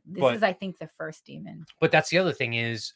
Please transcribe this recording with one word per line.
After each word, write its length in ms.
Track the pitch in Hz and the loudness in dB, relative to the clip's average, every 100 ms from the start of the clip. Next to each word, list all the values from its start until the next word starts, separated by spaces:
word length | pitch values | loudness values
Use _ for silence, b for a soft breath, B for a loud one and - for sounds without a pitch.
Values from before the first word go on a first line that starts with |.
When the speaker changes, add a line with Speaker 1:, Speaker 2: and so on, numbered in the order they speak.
| - | -14
Speaker 1:
this 160 | 185 | 2
Speaker 2:
But 140 | 135 120 | 2 4
Speaker 1:
is, 80 | |
I 100 | 202 | 0
think, 260 | 180 190 170 | 0 -8 -10
the 80 | 160 | -14
first 360 | - 160 156 | -12 -12 -12
demon. 420 | - 143 - - 160 _ | -18 -16 -16 -16 -20 _
Speaker 2:
But 120 | 160 | 4
that's 180 | 160 - | 4 4
the 80 | 170 | 2
other 160 | 185 | 2
thing 220 | 127 120 117 | 0 -2 -2
is, 380 | 117 113 - | -2 -4 -8